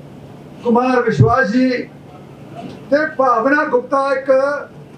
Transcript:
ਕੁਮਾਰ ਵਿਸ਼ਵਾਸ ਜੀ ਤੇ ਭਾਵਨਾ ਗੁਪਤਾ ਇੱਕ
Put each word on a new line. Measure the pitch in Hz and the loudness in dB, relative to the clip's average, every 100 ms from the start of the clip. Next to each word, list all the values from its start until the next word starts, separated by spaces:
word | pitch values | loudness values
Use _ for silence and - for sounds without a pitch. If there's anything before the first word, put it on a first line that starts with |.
| - - - - - - | -20 -20 -20 -20 -20 -6
ਕੁਮਾਰ | 240 233 254 247 | 0 2 2 2
ਵਿਸ਼ਵਾਸ | 226 - - 247 196 | 2 4 4 4 2
ਜੀ | 247 254 240 - - - - - - - - - - - | 2 2 0 -6 -14 -20 -20 -20 -20 -18 -16 -16 -14 0
ਤੇ | 294 302 - | 0 0 0
ਭਾਵਨਾ | 262 233 262 294 | 2 2 2 2
ਗੁਪਤਾ | 302 247 247 277 269 | 2 -2 0 -2 0
ਇੱਕ | 269 269 262 277 285 - - - | -2 2 2 2 -4 -8 -18 -20